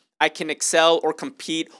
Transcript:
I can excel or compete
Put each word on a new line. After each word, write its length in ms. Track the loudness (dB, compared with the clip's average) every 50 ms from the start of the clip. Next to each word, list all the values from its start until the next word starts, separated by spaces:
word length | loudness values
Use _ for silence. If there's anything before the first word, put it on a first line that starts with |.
| _ _ _ -2
I 120 | -2 -2
can 180 | -2 -4 -8 -8
excel 500 | -6 -6 -4 0 2 4 4 4 4 4 2
or 100 | -2 -4
compete 580 | -4 -8 -12 -12 -12 -10 -8 -6 -6 -6 -8 -10